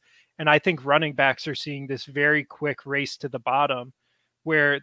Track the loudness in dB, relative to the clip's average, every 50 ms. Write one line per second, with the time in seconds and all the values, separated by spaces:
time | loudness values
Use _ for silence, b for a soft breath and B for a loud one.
0 | b b b b b b b b 2 4 4 4 4 0 -4 -2 0 2 2 2
1 | 2 0 0 2 2 2 2 0 -4 -8 -8 -8 -8 -10 -10 -6 -4 -4 -4 -4
2 | -6 -8 -4 0 2 2 2 2 0 -4 -10 -6 -4 -4 -6 -6 -8 -6 -4 -4
3 | -4 -4 -6 -10 -10 -10 -8 -6 -4 -2 0 2 2 0 0 -4 -8 -12 -18 _
4 | _ _ _ _ _ _ _ _ -6 -2 2 2 2 2 2 0